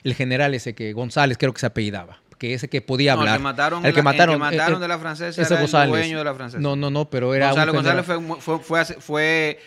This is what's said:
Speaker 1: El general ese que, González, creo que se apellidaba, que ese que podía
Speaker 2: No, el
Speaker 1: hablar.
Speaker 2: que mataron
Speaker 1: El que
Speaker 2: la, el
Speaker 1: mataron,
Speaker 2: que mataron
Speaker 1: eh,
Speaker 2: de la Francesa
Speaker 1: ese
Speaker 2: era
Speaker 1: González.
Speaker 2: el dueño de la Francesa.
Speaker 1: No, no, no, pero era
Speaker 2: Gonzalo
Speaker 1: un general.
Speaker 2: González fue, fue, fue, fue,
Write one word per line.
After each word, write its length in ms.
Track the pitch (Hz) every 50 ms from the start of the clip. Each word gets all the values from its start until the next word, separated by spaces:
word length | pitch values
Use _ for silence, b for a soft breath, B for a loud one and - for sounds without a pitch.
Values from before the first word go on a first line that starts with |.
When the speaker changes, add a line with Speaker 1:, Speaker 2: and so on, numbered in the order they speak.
| B
Speaker 1:
El 100 | 131 123
general 400 | - 131 127 127 131 147 143 139
ese 200 | 120 - 123 110
que, 180 | - 113 107
González, 440 | 107 113 123 117 - 151 143 135 120
creo 160 | - - 131
que 60 | 117 -
se 80 | -
apellidaba, 540 | 117 - 120 107 104 101 95 90 - - - _ _ - -
que 160 | - 117 127
ese 140 | 123 117 123
que 120 | - 135
podía 360 | - - 131 127 143 139 131
Speaker 2:
No, 60 | -
el 60 | - 107
Speaker 1:
hablar. 100 | 110 117
Speaker 2:
que 40 |
mataron 360 | 139 139 127 131 143 156 170 175 170
Speaker 1:
El 60 | 139
que 20 | 110
Speaker 2:
la, 40 | 143
el 60 | 147
Speaker 1:
mataron, 300 | 139 143 147 175 165 156
Speaker 2:
que 40 | 143
mataron 400 | 147 147 160 156 156 170 - -
Speaker 1:
eh, 40 |
Speaker 2:
de 60 | 180 170
la 100 | 175 160
Francesa 420 | 165 165 156 151 170 175 165 175
Speaker 1:
ese 100 | 165 165 175
Speaker 2:
era 60 | 165
Speaker 1:
González. 340 | 165 147 160 147 143 135 156
Speaker 2:
el 60 | 160
dueño 180 | 165 165 160 156
de 60 | 151
la 100 | 147 135
Francesa. 260 | 131 131 120 123 120
Speaker 1:
No, 160 | 143 143 139
no, 140 | 139 143 143
no, 200 | 139 147 151 -
pero 240 | - 127 123 127 135
era 140 | 135 139 139
Speaker 2:
Gonzalo 240 | 139 156 156 156
Speaker 1:
un 60 | 160 139
general. 260 | 135 165 175 180 175
Speaker 2:
González 360 | 175 175 165 165 160 165 139 -
fue, 160 | 165 160 160
fue, 240 | - - 160 165 160
fue, 120 | 165 175 139
fue, 600 | - - 151 151 156 160 165 160 156 151 - B B